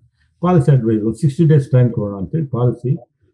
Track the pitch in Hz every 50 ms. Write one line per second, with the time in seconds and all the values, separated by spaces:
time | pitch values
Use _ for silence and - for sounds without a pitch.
0 | _ _ _ _ _ _ _ _ 170 175 185 165 135 160 139 123 110 113 113 107
1 | 104 113 110 - - 139 - - 170 147 156 143 131 - - 127 123 120 - 107
2 | 104 101 101 98 92 - - 165 156 135 - 117 123 123 117 - - - 156 -
3 | - _ _ _ _ _